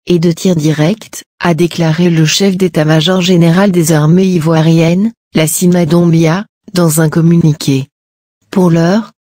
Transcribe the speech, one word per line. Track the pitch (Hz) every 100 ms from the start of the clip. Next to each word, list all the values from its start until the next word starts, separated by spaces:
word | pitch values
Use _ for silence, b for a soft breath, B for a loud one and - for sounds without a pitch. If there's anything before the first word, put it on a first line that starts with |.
| -
et | 175
de | 170
tirs | 165 190 170
directs, | 151 151 151 220 - - - -
a | 180
déclaré | 160 170 - 160 160 180
le | 165 156
chef | - 196 185
d'état-major | 185 - 151 160 156 185
général | 180 180 170 170 202
des | 175 160
armées | 156 151 175 190
ivoiriennes, | 180 156 160 156 165 165 175 214 - _
Lassina | - 156 - 180 180 170
Doumbia, | 170 175 165 160 175 220 _ -
dans | 175 170 156
un | 160
communiqué. | 165 165 170 160 147 - 135 135 _ _ _ _ _ _
Pour | - 180
l'heure, | 165 165 202 220 _